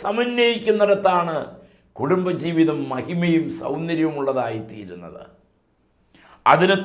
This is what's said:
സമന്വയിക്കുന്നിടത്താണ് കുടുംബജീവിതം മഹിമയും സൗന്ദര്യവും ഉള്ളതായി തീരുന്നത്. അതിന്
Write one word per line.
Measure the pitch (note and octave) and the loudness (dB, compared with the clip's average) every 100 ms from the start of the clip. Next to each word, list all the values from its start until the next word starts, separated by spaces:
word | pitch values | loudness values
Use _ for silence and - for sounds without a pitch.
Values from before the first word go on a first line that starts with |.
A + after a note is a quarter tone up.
സമന്വയിക്കുന്നിടത്താണ് | G3+ A3 A#3+ A#3+ A#3 A#3 G#3+ G#3+ G3+ G3 F#3+ F3+ E3+ D#3 - - - _ _ - | -4 -2 -2 2 2 2 0 2 4 4 2 2 0 -4 -6 -14 -20 _ _ -6
കുടുംബജീവിതം | C#3 F#3 F3+ E3 D#3+ E3 E3 D3 C3+ | -2 0 0 -4 -2 2 2 2 -4
മഹിമയും | C3+ - E3+ E3+ D#3+ C#3+ - | -6 -6 -2 2 2 0 -6
സൗന്ദര്യവും | B2+ C#3 E3+ E3 D#3+ C#3+ | -6 -6 -4 -2 -2 -2
ഉള്ളതായി | C3+ C3 A#2 A2+ A2 | -2 -2 -2 -6 -10
തീരുന്നത്. | G#2+ F#2+ F2 E2+ D#2 - _ _ _ _ _ _ _ _ _ - - A2+ | -14 -16 -14 -16 -18 -20 _ _ _ _ _ _ _ _ _ -20 -2 4
അതിന് | D3+ F#3 F#3+ | 6 6 4